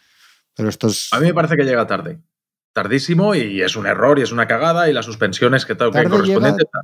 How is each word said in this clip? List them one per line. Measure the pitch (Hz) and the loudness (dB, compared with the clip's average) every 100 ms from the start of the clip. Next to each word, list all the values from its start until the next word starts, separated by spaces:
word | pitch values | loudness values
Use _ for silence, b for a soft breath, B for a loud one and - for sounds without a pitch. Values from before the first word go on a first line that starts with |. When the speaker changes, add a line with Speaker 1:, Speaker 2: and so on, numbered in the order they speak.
| b b b b b | b b b b b
Speaker 1:
Pero | - 107 | -6 -6
esto | - 113 | -2 -2
es | 101 - | -2 -4
Speaker 2:
A | 120 | 0
mí | 160 | 0
me | |
parece | 170 160 151 | 2 0 0
que | |
llega | 135 123 104 | 0 0 -2
tarde. | 95 85 82 _ _ _ _ _ | -4 -8 -14 _ _ _ _ _
Tardísimo | 110 98 135 139 170 208 185 | -6 -2 -2 0 0 2 0
y | 110 98 | -2 -2
es | 92 113 | -4 -2
un | 101 | -4
error | 104 123 143 | 0 2 2
y | |
es | 113 | 2
una | 117 113 | 0 0
cagada | 117 160 165 170 | 0 0 2 2
y | |
las | 127 113 | 0 -2
suspensiones | 113 104 92 123 131 - | -2 -2 2 2 2 0
que, | 107 | -2
to-, | 120 | 0
que | - | 2
Speaker 1:
Tarde | 131 | 2
Speaker 2:
corresponden | 202 190 196 - | 2 2 2 2
Speaker 1:
llega, | 101 | 2
Speaker 2:
y | 156 | -2
tal. | - | -4